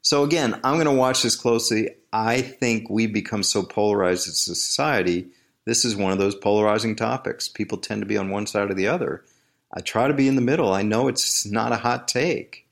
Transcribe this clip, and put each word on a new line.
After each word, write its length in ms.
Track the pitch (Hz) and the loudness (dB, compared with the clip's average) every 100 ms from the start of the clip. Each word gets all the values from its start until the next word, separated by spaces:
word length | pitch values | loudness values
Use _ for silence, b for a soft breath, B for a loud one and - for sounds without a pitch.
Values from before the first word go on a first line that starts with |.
So 220 | - 147 | 2 2
again, 380 | 147 165 127 - | 2 2 0 0
I'm 160 | 127 156 | 0 2
gonna 160 | 156 | 2
watch 280 | 135 127 127 | 4 4 2
this 120 | 120 | 0
closely. 560 | - 120 117 - 110 110 - _ | 0 2 2 2 0 -2 -6 _
I 280 | 110 110 123 | -2 0 0
think 480 | 131 - 123 113 107 | -2 -2 0 0 0
we 200 | 104 113 | -2 0
become 340 | 104 95 107 | -2 -4 -4
so 220 | 95 104 | 0 -2
polarized 640 | 92 - 104 101 92 90 - | -2 0 2 2 2 0 -2
as 60 | |
a 200 | 80 - | -4 -4
society. 720 | 82 - - 151 123 90 87 - B B B | -4 -4 -2 0 2 2 0 -4 B B B
This 200 | - 117 | -4 0
is 120 | 123 104 | 0 0
one 160 | 95 | 0
of 60 | 95 | 2
those 180 | 98 101 | 0 0
polarizing 580 | 104 104 107 107 113 | 0 2 4 2 0
topics. 540 | 110 113 127 - - - | -2 -2 -2 -6 -8 -10
People 300 | - 107 - | -8 -6 -6
tend 220 | - 104 | -6 -6
to 40 | 101 | -2
be 100 | 104 | -2
on 140 | 95 | -2
one 160 | 98 104 | -4 -2
side 240 | 107 101 | -2 -2
or 40 | |
the 120 | 95 98 | 0 0
other. 380 | 175 120 - b b b b b | 0 -4 -6 b b b b b
I 80 | 90 | -10
try 260 | - 113 131 | -4 0 2
to 80 | |
be 140 | 143 135 | 4 4
in 80 | 135 | 4
the 40 | |
middle. 320 | 120 143 117 | 2 2 2
I 100 | 95 | 2
know 260 | 104 110 135 | 2 2 0
it's 360 | - - - | 0 -2 -2
not 280 | 101 107 117 | -2 -2 0
a 40 | 117 | 0
hot 300 | 120 123 - | 0 -2 -2
take 600 | 123 160 120 - - _ | -2 0 -2 -6 -18 _